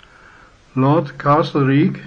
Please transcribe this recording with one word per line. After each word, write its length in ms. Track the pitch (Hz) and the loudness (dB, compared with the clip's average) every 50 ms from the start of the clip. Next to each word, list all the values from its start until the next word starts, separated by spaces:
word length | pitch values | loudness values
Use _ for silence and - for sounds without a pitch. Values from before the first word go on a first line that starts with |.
| - - - - - - - - - - _ _ _ _ - | -20 -20 -20 -20 -20 -20 -20 -20 -20 -20 _ _ _ _ -4
Lord 440 | 131 131 139 147 170 160 139 - - | -2 0 2 2 0 0 -4 -8 -6
Castlereagh 840 | - 143 143 151 170 - - 151 139 131 135 143 165 190 - - - | -2 0 2 2 0 0 -2 -2 0 2 2 2 2 0 -2 -6 -14